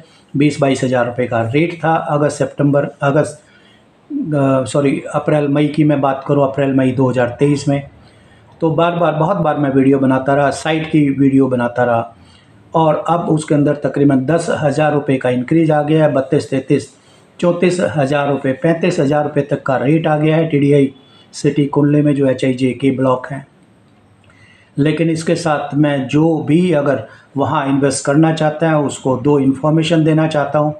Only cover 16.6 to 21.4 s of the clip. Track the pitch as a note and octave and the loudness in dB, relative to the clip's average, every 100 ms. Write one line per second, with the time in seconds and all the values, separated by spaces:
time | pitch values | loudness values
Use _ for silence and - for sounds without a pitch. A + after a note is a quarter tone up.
16.6 | - C#3+ - - _ - _ - F3 - | -2 -2 -2 -16 _ -20 _ -4 -2 0
17.6 | F3+ F3+ F#3 D#3 C3 D3 C#3+ C#3 C3+ C3 | 0 0 -2 -2 0 0 0 -2 -2 -2
18.6 | E3 E3 F#3 E3 C#3 D3 D3 D3 C#3 C#3+ | 0 0 0 0 0 0 0 -2 -2 -4
19.6 | - C3 B2 D#3+ D#3+ D3+ D#3 D#3 D#3+ C#3+ | -2 -2 2 0 2 0 2 0 0 0
20.6 | C#3+ C#3+ C3+ - - - - - | 2 4 2 -2 -20 -20 -20 -6